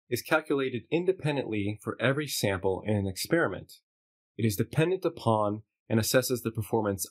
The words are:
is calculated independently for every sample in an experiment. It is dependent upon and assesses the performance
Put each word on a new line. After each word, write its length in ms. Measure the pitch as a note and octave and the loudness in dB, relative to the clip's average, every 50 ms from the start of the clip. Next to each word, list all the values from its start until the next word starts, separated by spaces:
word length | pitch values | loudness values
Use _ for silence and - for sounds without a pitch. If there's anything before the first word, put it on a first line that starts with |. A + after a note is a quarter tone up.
| _ - | _ -6
is 120 | B2 A2+ | -6 -4
calculated 600 | - - E3 D#3+ - - D3+ C#3 C3+ C3 A#2+ A#2 - - | 0 2 2 2 2 2 0 0 0 -2 -4 -6 -4 -2
independently 880 | D3+ E3 F3+ F3+ F#3+ F#3 - D3+ C#3+ C3+ - - G#2+ G#2+ G2+ G2+ A2 - | -2 0 2 0 0 0 0 -2 -2 -2 -2 -2 -2 -2 -2 -2 -4 -6
for 160 | - A2+ G2+ - | -6 -8 -4 0
every 280 | A2+ B2+ C3+ D3+ D3+ | 0 0 0 0 -2
sample 560 | C3+ - - - G#2 G2 F2+ F2+ F#2+ F#2+ - - | -4 -4 0 0 0 0 0 0 0 0 0 0
in 100 | G2+ G#2+ | 0 0
an 120 | G#2 G2 | 0 0
experiment. 680 | G2 F#2+ - - - E3 E3+ D#3 A2+ F#2 - - - - - _ _ _ _ _ _ _ _ _ _ _ | -2 -4 -6 -2 0 2 2 2 0 -2 -4 -10 -14 -20 -20 _ _ _ _ _ _ _ _ _ _ _
It 80 | - A2+ | -2 0
is 100 | A2 G#2 | 0 2
dependent 500 | - A2+ - - D3 D#3+ E3+ F#3+ F#3 - | 0 -2 0 2 2 2 2 2 0 0
upon 580 | F3+ E3 - - A#2 A2 A2 G#2 G2+ G#2 G#2+ - _ _ _ _ - | -2 -4 0 2 2 4 4 2 0 -2 -4 -8 _ _ _ _ 0
and 100 | A2+ A#2 | 2 2
assesses 440 | A2 - - C3 B2 - B2+ A#2 - | 2 4 2 2 2 2 -2 -2 -4
the 80 | A2+ | -4
performance 540 | A2 A2+ G#2+ - - A2+ G#2+ G2+ G2 F#2 - - | -4 -4 -4 -2 0 0 0 0 -2 -2 -4 -2